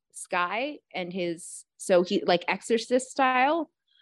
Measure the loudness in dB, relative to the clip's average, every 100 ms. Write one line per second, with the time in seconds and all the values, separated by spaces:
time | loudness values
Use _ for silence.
0 | _ -18 -6 -2 -2 -4 -6 -10 _ -10
1 | -8 -4 -4 -6 -10 -18 -20 -12 4 4
2 | 4 0 2 0 2 -6 0 -2 2 0
3 | 0 0 2 4 2 2 -4 _ _ _